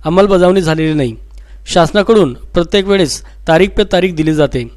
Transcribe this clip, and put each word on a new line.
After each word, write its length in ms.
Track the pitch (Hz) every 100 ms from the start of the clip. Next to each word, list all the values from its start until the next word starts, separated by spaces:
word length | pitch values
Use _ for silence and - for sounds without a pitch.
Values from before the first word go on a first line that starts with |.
अंमलबजावणी 580 | 156 180 202 190 180 196
झालेली 320 | 160 156 156
नाही. 220 | 156 127 110 - - - - -
शासनाकडून 680 | 180 165 208 190 226 151
प्रत्येक 520 | 123 - - 170 202 190
वेळेस 380 | 196 156 - - - -
तारीख 200 | 160 202
पे 140 | - 202
तारीख 220 | 185 185
दिली 200 | 160 156
जाते. 360 | 156 139 131 113